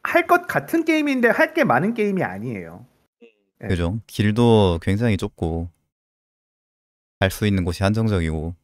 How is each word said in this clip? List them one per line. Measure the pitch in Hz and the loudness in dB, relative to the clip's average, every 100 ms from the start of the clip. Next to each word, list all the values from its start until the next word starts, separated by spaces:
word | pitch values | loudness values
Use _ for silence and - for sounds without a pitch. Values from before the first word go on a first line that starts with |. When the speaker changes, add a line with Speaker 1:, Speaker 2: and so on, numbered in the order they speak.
Speaker 1:
할 | - 339 339 | 0 -2 2
것 | 359 370 | 0 0
같은 | 147 - 330 | -6 -2 -2
게임인데 | 320 311 294 269 233 | 0 0 0 0 2
할 | 220 311 | 2 0
게 | 320 | 2
많은 | 247 123 190 | 2 2 0
게임이 | 233 208 190 | -2 -2 -2
아니에요. | 113 95 120 104 82 87 120 _ _ _ - _ _ _ | -4 -6 -8 -10 -12 -18 -20 _ _ _ -20 _ _ _
예. | 107 | -6
Speaker 2:
그죠. | 90 85 110 - | -2 -2 -4 -10
길도 | - 104 107 120 110 95 82 | -2 0 4 6 6 4 2
굉장히 | - 98 120 98 | -2 -2 0 -2
좁고 | 101 _ 85 82 85 _ _ _ _ _ _ _ _ _ _ _ _ _ _ _ | -4 _ -4 -4 -8 _ _ _ _ _ _ _ _ _ _ _ _ _ _ _
할 | 95 | -2
수 | - 104 | 0 0
있는 | 98 | 0
곳이 | 90 85 | -2 0
한정적이고. | 98 110 110 98 82 78 80 87 | 0 2 0 0 0 -4 -6 -10